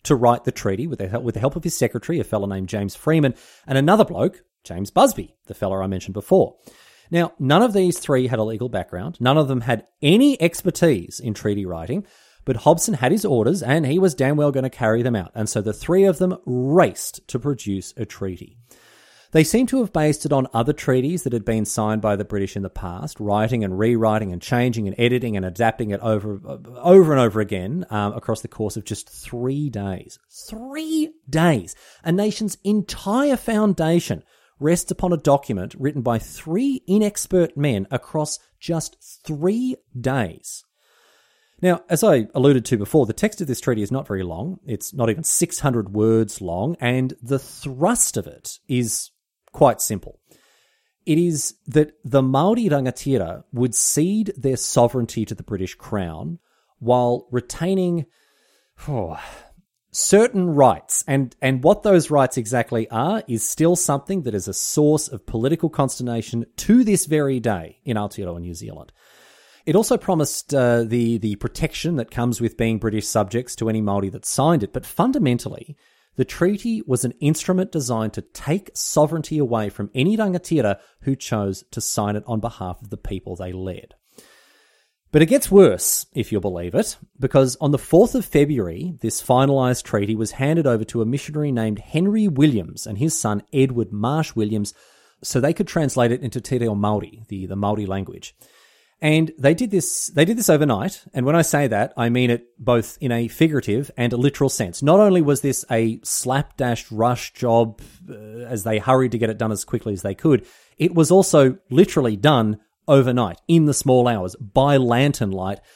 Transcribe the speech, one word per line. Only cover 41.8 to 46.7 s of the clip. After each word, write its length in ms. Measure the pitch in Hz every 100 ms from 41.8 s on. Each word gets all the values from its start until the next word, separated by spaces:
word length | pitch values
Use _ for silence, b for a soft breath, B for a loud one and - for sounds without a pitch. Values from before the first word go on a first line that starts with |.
| -
as 140 | 165
I 240 | 220 143 107 139
alluded 300 | 135 131 107
to 120 | 117
before, 280 | 101 156 110
the 80 |
text 280 | - 214 -
of 60 | 156
this 140 | 120
treaty 200 | - 110
is 100 | 101
not 160 | 131 127
very 160 | 98
long. 360 | 90 - 143 - -
It's 280 | 104 -
not 160 | 139 113
even 140 | 110
six 360 | - - 170 -
hundred 340 | 139 117 95
words 480 | 101 110 113 107 -
long, 340 | 90 87 143